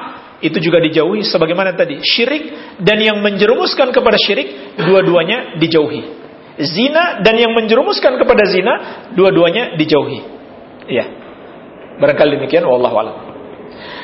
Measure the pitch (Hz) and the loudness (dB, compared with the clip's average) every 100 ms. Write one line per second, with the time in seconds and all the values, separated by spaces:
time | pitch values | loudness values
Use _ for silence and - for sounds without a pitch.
0 | - - - - 160 165 165 170 160 160 | -10 -16 -20 -6 -4 -2 2 2 2 2
1 | 156 214 202 185 160 175 190 180 165 143 | 0 0 -2 0 0 0 -2 0 -2 -2
2 | - - 240 294 302 - - - 185 214 | -4 -2 0 -2 -6 -14 -18 -4 0 2
3 | 220 208 208 196 208 254 370 - 262 247 | 0 0 -2 2 2 2 0 0 2 2
4 | 214 208 - 208 294 - - - 165 190 | 2 2 2 -2 -4 -10 -16 -4 2 4
5 | 185 170 165 233 262 165 156 160 151 - | 4 2 0 -4 -6 -4 0 2 0 -4
6 | - - - - - - 143 170 262 311 | -10 -16 -20 -20 -20 -8 -6 -2 0 2
7 | 349 247 196 226 233 220 220 226 330 392 | 0 2 2 2 2 0 2 2 2 2
8 | 302 254 - 220 196 180 196 302 - - | 0 2 2 4 4 2 0 -2 -6 -16
9 | - - 196 170 170 196 247 160 151 147 | -8 2 4 6 2 2 -4 -4 2 2
10 | 131 - - - - - - - - 123 | 0 -8 -12 -18 -20 -20 -20 -20 -6 -4
11 | 107 - - - - - - - - - | -4 -10 -20 -20 -20 -20 -20 -20 -20 0
12 | 143 147 151 143 104 160 160 123 120 113 | 0 4 2 2 0 0 2 2 2 0
13 | 110 - - - - - - - - - | -4 -8 -16 -18 -18 -18 -20 -18 -18 -16